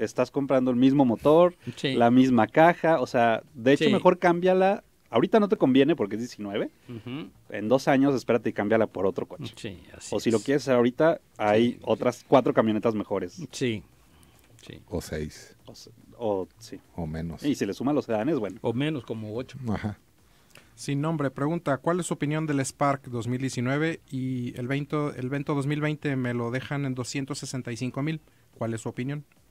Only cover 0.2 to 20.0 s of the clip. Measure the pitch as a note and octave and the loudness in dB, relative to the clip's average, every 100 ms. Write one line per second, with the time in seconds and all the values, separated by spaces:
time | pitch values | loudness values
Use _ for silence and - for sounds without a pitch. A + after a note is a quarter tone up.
0.2 | B2 C#3 C3+ C3+ B2+ A#2+ C3+ C#3 C3 G#2+ | -2 -2 0 0 2 4 4 6 4 4
1.2 | C#3+ D#3+ F3 - - - D3 B2 A#2+ B2 | 4 6 6 0 -12 -6 -2 4 6 6
2.2 | C3 A#2+ A2 D#3 E3 E3+ E3 D#3+ B2+ B2+ | 6 4 4 6 6 6 2 2 0 2
3.2 | A#2 A2 - C3+ A#2+ D3 D3+ F3 F3+ F3+ | 2 2 -4 -2 2 4 4 4 4 4
4.2 | F3+ E3+ F#3 F#3 F#3+ G3+ - _ - A#2 | 2 2 2 4 2 0 -8 _ -2 0
5.2 | E3+ A3+ G3+ G#3+ C3+ C3 C#3 D#3 G2+ G#2+ | 4 4 2 2 4 6 4 2 -2 -4
6.2 | A#2+ - G2+ G#2 D4+ _ - A#2 A#2+ C#3 | -8 -10 -6 -4 -6 _ -16 -14 -12 -12
7.2 | F#3 - - G#2+ G#2+ C3+ C#3+ C3+ C#3 B2+ | -14 -20 -12 -6 0 0 2 2 2 2
8.2 | - A#2 A2+ G2+ G#2 A2 G#2 G2 F#2+ F2 | 0 0 0 -2 2 2 2 0 -2 -2
9.2 | F#2+ F2+ B2 - A2 F#2 - - - G#2+ | -8 -10 -14 -12 -14 -14 -18 -18 -8 -4
10.2 | B2 A2 C3+ C#3+ C3+ B2 A#2+ - D#3 - | 0 0 2 -2 2 2 2 2 2 0
11.2 | _ - G#2+ A2 A#2+ - - A2 B2 - | _ -4 2 4 2 0 -2 -2 -2 -4
12.2 | - C3+ B2 B2 A2 G#2+ A#2 G#2+ G#2 G2 | 4 4 4 2 2 2 0 -2 -4 -6
13.2 | F2+ - D3+ - B2+ G#2+ - _ _ _ | -6 -12 -14 -6 -4 -6 -10 _ _ _
14.2 | _ _ _ - - D2+ - F2 - D#2 | _ _ _ -20 -20 -20 -10 -8 -6 -8
15.2 | D#2 - - _ - A2+ - - - - | -10 -12 -20 _ -20 -20 -20 -20 -20 -6
16.2 | A2+ G2 F2+ _ - F#2+ _ - D#2+ D#2+ | -2 -2 -4 _ -20 -20 _ -10 -8 -6
17.2 | E2 D#2+ C#3+ C3 G#2 F#2 C3 D3 A#2 G#2+ | -8 -6 -4 -2 -2 -4 -2 -2 -2 -2
18.2 | A#2+ D3+ G2+ F2+ B2+ A#2 D3 D3+ - A2+ | -2 -2 -4 -6 -4 -2 -4 -4 -8 -10
19.2 | G#2+ A2 C3 C3 B2 F#2+ G#2+ G2+ | -8 -10 -10 -10 -6 -4 -6 -10